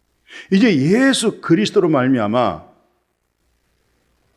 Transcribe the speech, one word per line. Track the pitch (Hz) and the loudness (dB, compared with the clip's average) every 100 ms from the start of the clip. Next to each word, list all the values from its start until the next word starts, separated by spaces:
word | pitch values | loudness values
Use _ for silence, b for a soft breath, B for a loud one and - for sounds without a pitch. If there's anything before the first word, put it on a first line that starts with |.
| _ _ _ B B | _ _ _ B B
이제 | 190 240 156 | 0 2 2
예수 | 143 220 269 254 214 - | 0 2 2 0 -4 -4
그리스도로 | - 165 208 208 175 | -2 0 0 0 0
말미암아 | 147 127 127 104 120 113 80 - _ _ _ _ _ _ _ _ _ _ _ _ _ _ _ _ | 2 0 0 0 0 -2 -4 -14 _ _ _ _ _ _ _ _ _ _ _ _ _ _ _ _